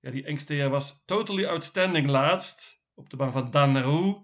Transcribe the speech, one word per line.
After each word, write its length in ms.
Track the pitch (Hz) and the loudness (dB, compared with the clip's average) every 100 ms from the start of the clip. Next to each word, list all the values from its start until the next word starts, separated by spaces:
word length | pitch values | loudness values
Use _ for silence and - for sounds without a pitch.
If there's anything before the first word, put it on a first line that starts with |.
Ja, 60 | 131 | -8
die 140 | 127 | -8
Engstea 440 | 139 147 - 147 139 | -6 -8 -6 -2 0
was 340 | 139 143 - | -2 -4 -14
totally 420 | - 196 220 196 180 | -4 -4 -2 -4 -2
outstanding 640 | 170 165 - 185 170 139 | -4 -4 -2 0 2 2
laatst 760 | 135 143 190 - - - - _ | 4 4 2 -2 -12 -16 -18 _
op 160 | _ - | _ -18
de 60 | 131 | -4
baan 160 | 135 | -2
van 180 | 131 123 | -2 0
Dannerou. 640 | 143 143 135 127 151 190 202 | 4 4 4 2 2 2 -2